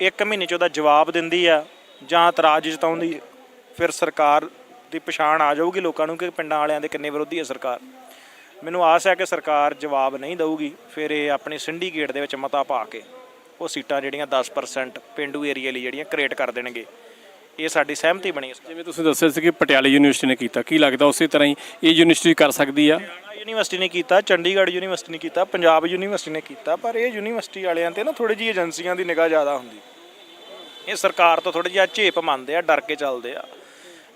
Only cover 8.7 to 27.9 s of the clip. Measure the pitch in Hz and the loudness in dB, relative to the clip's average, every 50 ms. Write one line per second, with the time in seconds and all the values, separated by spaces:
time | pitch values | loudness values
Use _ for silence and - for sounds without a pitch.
8.7 | 170 180 175 165 165 170 - 190 180 170 190 - 180 160 - 156 151 147 147 147 | -2 2 4 4 4 4 4 2 0 0 -2 -4 -4 -4 -2 -2 0 0 0 0
9.7 | 147 147 151 151 143 135 135 135 135 135 135 147 180 175 160 156 156 151 151 143 | -2 -4 -6 -4 -2 -2 -2 -2 -4 -6 -8 -8 -6 -4 -2 -2 -2 -4 -6 -8
10.7 | 160 - - - - 156 151 151 151 151 147 147 143 135 - 151 151 147 - - | -10 -12 -20 -16 -10 -8 -6 -4 -4 -2 -2 -2 -2 -4 -4 -8 -12 -10 -10 -10
11.7 | 160 170 180 185 160 156 151 135 131 143 143 139 147 131 139 135 - 143 135 - | -8 -6 -8 -6 -4 -4 -6 -4 -4 -6 -6 -6 -6 -8 -6 -4 -2 -2 -2 -2
12.7 | 139 120 110 - - 113 101 - - - - - - - _ _ _ - 170 160 | -4 -4 -6 -8 -12 -16 -18 -18 -20 -20 -20 -20 -20 -20 _ _ _ -12 -10 -8
13.7 | - 147 131 - 147 139 135 139 135 143 147 139 139 131 127 - - 143 131 - | -8 -8 -6 -6 -4 -4 -4 -6 -6 -8 -6 -2 -2 -2 -2 -2 -6 -8 -8 -6
14.7 | - 139 131 127 - 143 - - - - 147 143 139 147 147 147 135 135 131 135 | -6 -8 -8 -8 -10 -16 -20 -14 -10 -8 -8 -8 -6 -6 -6 -6 -6 -6 -6 -6
15.7 | 127 127 123 127 123 139 151 - - 147 143 131 - - 135 123 113 123 120 123 | -8 -8 -8 -8 -8 -10 -8 -6 -4 -2 -2 -2 -2 -4 -4 -4 -4 -6 -8 -10
16.7 | 123 117 110 - - - - - - - - - - - _ _ _ - 156 160 | -10 -12 -14 -16 -18 -20 -20 -20 -20 -20 -20 -20 -20 -20 _ _ _ -8 -6 -2
17.7 | - 160 143 143 151 - - 160 175 196 180 190 160 143 135 131 123 - - - | 0 0 0 0 -2 0 0 0 0 0 -2 -6 -6 -6 -8 -12 -14 -16 -18 -16
18.7 | 165 165 170 165 151 160 165 156 143 - 170 160 135 160 156 170 165 - 156 151 | -16 -14 -12 -10 -6 0 2 2 4 4 4 2 4 2 2 2 2 4 4 4
19.7 | 147 135 131 139 135 143 143 143 131 - - 131 131 - 131 117 - 123 120 - | 6 6 6 6 6 6 6 6 4 4 2 0 0 0 -2 -4 -4 -4 -2 0
20.7 | 165 156 151 139 127 127 143 143 131 - 160 151 - 147 147 143 143 - - - | 2 4 4 4 4 4 4 4 4 4 2 2 4 4 4 2 2 -2 -8 -14
21.7 | - - - 165 165 165 165 165 156 - - 170 160 - 156 143 127 - 147 139 | -6 0 2 4 6 8 8 6 6 6 4 4 4 6 4 4 4 2 0 0
22.7 | 135 147 151 147 156 175 196 - 175 180 196 202 214 214 214 214 226 220 196 - | 2 4 4 4 4 2 -2 -8 -16 -18 -18 -18 -16 -14 -10 -6 -4 -2 -2 -2
23.7 | 190 180 185 180 175 175 165 - 180 196 208 - 196 175 170 180 196 196 190 180 | -2 -4 -4 -2 -2 -4 0 2 4 4 4 4 2 2 2 2 2 2 2 2
24.7 | 175 180 185 190 180 170 - - 165 160 165 160 - 170 190 - - 185 165 165 | 0 -2 -4 -4 -6 -6 -8 -10 -12 -10 -10 -4 -2 -2 -2 0 0 2 4 6
25.7 | 160 160 156 170 180 180 190 202 208 180 - 160 156 156 - - 143 - - 151 | 6 4 4 0 -2 -4 -4 -4 -4 -6 -6 -8 -10 -10 -10 -12 -16 -10 -6 -4
26.7 | 165 190 - 233 233 226 233 254 226 208 202 220 233 220 - - - 190 190 180 | -4 -2 -4 -4 -2 -2 -2 -2 -4 -6 -6 -6 -6 -8 -8 -10 -10 -6 -4 -2
27.7 | 170 165 170 170 | -2 -2 -2 -2